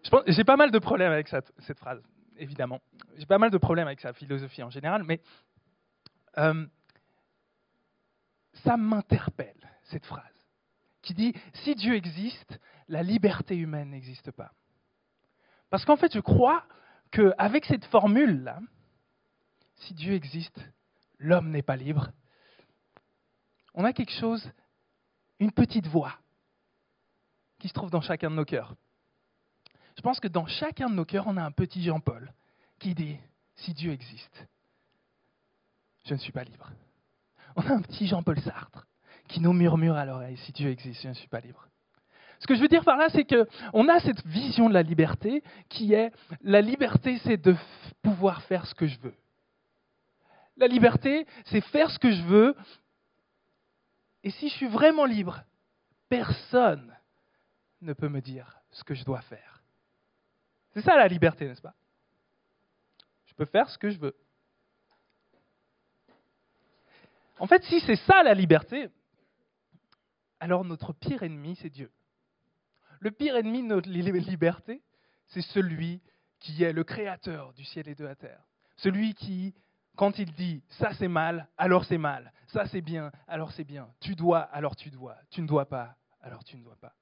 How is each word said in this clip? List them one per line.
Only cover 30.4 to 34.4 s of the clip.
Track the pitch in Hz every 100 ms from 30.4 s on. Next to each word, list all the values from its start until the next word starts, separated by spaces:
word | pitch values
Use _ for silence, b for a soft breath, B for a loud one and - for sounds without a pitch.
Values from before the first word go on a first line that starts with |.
| 165
chacun | - 311 - 254
de |
nos | 190
cœurs, | 156 196 196
on | 190
a |
un | 156
petit | 143 185 185
Jean-Paul | 170 156 - - 127 _ _ _ _ _
qui | 190
dit, « | 170 151 147 - _ _ -
Si | -
Dieu | 143 165
existe, | 139 120 110 - -